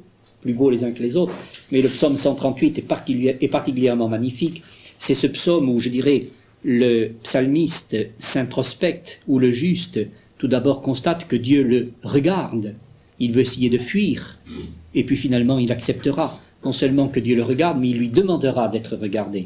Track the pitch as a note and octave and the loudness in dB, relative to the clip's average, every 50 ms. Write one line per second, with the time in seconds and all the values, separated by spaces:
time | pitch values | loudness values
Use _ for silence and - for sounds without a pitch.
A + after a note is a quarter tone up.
0 | - - _ _ _ _ _ _ - B2+ A#2+ A#2+ C#3 C3+ A#2+ A2+ B2 A#2+ A#2+ - | -16 -20 _ _ _ _ _ _ -6 -4 0 2 4 4 4 2 0 -2 -4 -4
1 | A#2+ A#2+ B2 F3+ F3 - - - - - - - - - C#3 C3 C3 C3 - - | -4 -2 0 0 0 0 -2 -10 -14 -16 -18 -20 -10 -2 2 2 2 2 2 2
2 | D#3+ D3 C#3 C3 - C#3+ C3 - - C3 B2+ - D#3+ D3+ D#3 - - - - - | 2 2 2 2 0 0 0 2 -2 -2 0 2 0 0 0 0 -4 -4 -4 -4
3 | - - B2+ B2 B2+ C3 C3+ - D3 C#3 - D3 - D3 C3 B2 B2+ B2 A#2+ A#2+ | -2 -4 -2 0 2 0 0 0 -2 0 0 0 -2 -2 -2 2 2 2 2 2
4 | A#2 A2+ A2+ A2 A#2+ B2+ B2 - E3+ D#3+ - - - - - - - - - - | 0 0 0 -2 -2 -4 -2 -2 -4 -4 -4 -6 -18 -20 -20 -20 -20 -20 -14 -10
5 | - - C3+ C3+ - - - - - F3 E3+ E3 C#3 B2+ A#2+ A#2 A2 B2+ B2 B2+ | -2 -2 0 0 0 -2 -2 -2 0 2 2 2 2 2 0 0 0 0 -2 0
6 | B2+ C#3+ C#3+ A#2+ - - - _ _ _ _ _ - D3+ A#2+ A#2+ B2 A#2+ A#2+ A2+ | 2 2 2 2 0 -4 -16 _ _ _ _ _ -4 0 2 4 4 4 4 2
7 | A2 A2 A2+ A2+ - - - C3+ C3 C3+ C#3+ E3 E3 - - - - - - G#2+ | 0 -2 -6 -12 -12 -4 -2 0 2 2 2 2 0 0 -2 -6 -8 -6 -4 -4
8 | - - - - - - - C3+ B2+ B2+ - C#3 C3+ - - - F#3 E3+ - - | -4 -6 -8 -12 -10 -6 -4 -4 -4 -2 -4 -4 -4 -4 -4 -2 -2 -2 -2 -4
9 | - - - - - - C3+ B2+ B2+ B2 A#2 A#2+ D#3 F3+ E3+ - - - - A2 | -10 -18 -18 -16 -2 0 2 4 4 4 2 2 0 0 0 0 -4 -6 -4 -4
10 | G#2 - - - _ _ _ - - A#2+ B2+ A#2+ A#2 C#3 C3+ C#3 - C#3 B2+ - | -6 -6 -8 -20 _ _ _ -4 -2 0 0 2 2 2 0 2 0 -4 -4 -2
11 | - E3+ E3 F3 - - B2+ A#2 A2+ B2+ C#3+ C#3+ C3 A#2 B2 A#2+ A#2 A#2+ - - | -2 -2 -2 -2 -4 -4 -4 -2 2 4 4 4 4 4 2 2 0 -2 -10 -14
12 | - G#2+ - C#3+ C3+ E3+ G3 F3+ C3+ - A#2+ A2+ G#2 G#2 G#2 - - - - _ | -10 0 0 2 2 2 0 0 -2 -4 -4 -6 -6 -6 -10 -12 -20 -20 -20 _
13 | _ _ _ - B2 A#2+ A#2 B2+ B2 - - - B2 B2 B2 A#2+ A#2+ - - G3+ | _ _ _ -4 -4 0 2 2 2 2 0 0 0 2 2 0 -2 0 0 0
14 | G#3 E3 B2 - - - - - - - - - - - - - - - - C#3 | 2 0 0 -2 -6 -14 -18 -20 -18 -16 -14 -14 -12 -14 -16 -18 -20 -4 -2 -2
15 | - - C3+ - - C3+ B2+ A#2+ A#2+ B2 C3+ C3 A#2+ A#2 A#2+ A#2 - - A#2+ A#2+ | 0 0 0 -2 0 0 0 2 2 2 2 2 2 0 -2 -2 -2 -4 -4 -2
16 | - C#3+ C#3 D#3+ D#3 - - - - - _ _ - C#3 B2+ - D3 C3 C3+ C#3+ | -2 -2 -2 -2 -4 -4 -6 -12 -20 -20 _ _ -6 -6 -2 0 0 2 4 2
17 | C#3 C3+ - B2 A2 A#2+ A#2+ A#2 A#2 A#2+ C3 C3 E3 F3 D#3 C3 B2+ B2 A#2+ A#2+ | 2 2 0 -2 0 2 2 2 2 0 0 2 2 0 2 0 0 0 0 0
18 | A#2+ A#2 A#2 E3+ G3+ F#3 F3 C#3 C#3 C3 A#2+ B2+ A#2 G2+ G#2+ A2 A2+ - A#2+ - | 0 2 2 2 2 4 0 0 0 0 0 2 0 0 -2 -4 -4 -6 -8 -6
19 | G#2+ G2+ G2+ G#2+ G2+ G2 G2+ G2 F#2 | -6 -4 -2 -4 -4 -4 -6 -8 -8